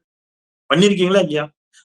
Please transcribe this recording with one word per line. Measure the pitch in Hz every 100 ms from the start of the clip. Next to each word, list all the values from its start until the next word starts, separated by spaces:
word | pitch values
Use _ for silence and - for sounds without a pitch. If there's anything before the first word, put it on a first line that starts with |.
| _ _ _ _ _ _ _
பண்ணிருக்கீங்களா | 143 202 196 180 196
இல்லையா? | 175 147 151 _ _ _